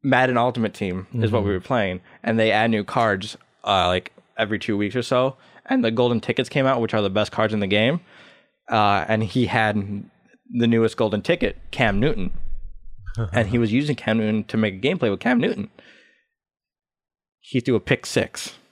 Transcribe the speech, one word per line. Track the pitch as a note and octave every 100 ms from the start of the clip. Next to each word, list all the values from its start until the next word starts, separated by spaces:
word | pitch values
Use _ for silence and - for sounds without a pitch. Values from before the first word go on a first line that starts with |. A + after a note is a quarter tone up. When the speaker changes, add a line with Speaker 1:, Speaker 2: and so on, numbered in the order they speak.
Speaker 1:
Madden | C#3+ B2+ C3 B2
Ultimate | B2 A#2+ A2
Team | - G2 F#2 F#2
is | A#2+ A2
what | A2+
we | G2+
Speaker 2:
Mm-hmm. |
Speaker 1:
were | F#2+
playing, | - B2+ G2 F#2 - -
and | - A2+
they | A2
add | G#2 A#2
new | A2
cards, | G2 - A#2 G2 G#2+ - _ _
uh, | - G2 F2
like, | F2+ - - _ -
every | G#2+ G#2
two | - G2+
weeks | G#2 B2
or |
so. | A2+ B2+ C3 C3 - - -
And | C4
the | A#2
golden | A2+ B2 A#2
tickets | - A#2+ B2
came | D3 C3
out, | B2+
which | A#2
are | A2+
the | G2+
best | G2 G#2
cards | - A2
in | G#2+
the | G2
game. | G#2 A2+ E3+ - - - - _ _ -
Uh, | A2+ G#2 G2+ E2
and | A2
he | A2 B2+ A#2
had | B2 G#2+ G#2 G2 G2+ - _ _ _ _
the | A#2+ A#2
newest | A#2 A2+ -
golden | A2 G#2
ticket, | - F3 A2 - -
Cam | - A#2 G2
Newton. | A#2 - - -
Speaker 2:
<laughs> | - - - - - - - - G#2
Speaker 1:
And | G#2+ G#2
he | A#2+
was | A2+
using | A#2 D3+
Cam | B2+ - A2
Newton | G#2+ G#2+
to | G2+ A2
make | G#2+
a | F#2+
gameplay | B2+ F3+ A2+
with | G2
Cam | A#3 B3
Newton. | D#3+ - - - - - _ _ _ _ _ _ _ _ _ _ _ _ _ _
He | - B2+
threw | B2+ A2+
a |
pick | - B2+ -
six | - - - - - _